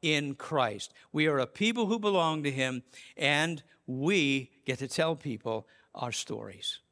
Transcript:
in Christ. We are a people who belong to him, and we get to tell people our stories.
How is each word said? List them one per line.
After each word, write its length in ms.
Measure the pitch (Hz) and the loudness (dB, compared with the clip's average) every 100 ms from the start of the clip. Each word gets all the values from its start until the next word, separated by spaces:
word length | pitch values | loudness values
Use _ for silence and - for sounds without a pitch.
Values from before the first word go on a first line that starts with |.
in 340 | 156 151 143 135 | 4 2 0 -6
Christ. 580 | - 156 120 104 - - - | -4 0 0 -2 -12 -16 -8
We 160 | 147 156 | 0 2
are 120 | 143 | 2
a 80 | 123 | 0
people 400 | - 214 240 214 | 0 0 2 0
who 120 | 226 | 0
belong 440 | 208 190 165 156 | 2 2 2 2
to 80 | 143 | -2
him, 320 | 131 131 127 - - - - | 0 -2 -2 -8 -20 -20 -2
and 460 | 139 147 160 160 - _ - | 2 4 2 -2 -10 _ -10
we 640 | 127 147 202 143 135 127 _ - | -2 2 4 4 2 -2 _ -6
get 140 | 127 | -4
to 80 | 135 | -4
tell 280 | - 160 160 | 0 0 0
people 520 | 147 110 120 110 - - _ - | -6 -6 -4 -6 -6 -20 _ -8
our 160 | 123 | -6
stories. 680 | 117 - 110 107 101 - - _ | -6 -6 -8 -10 -10 -8 -8 _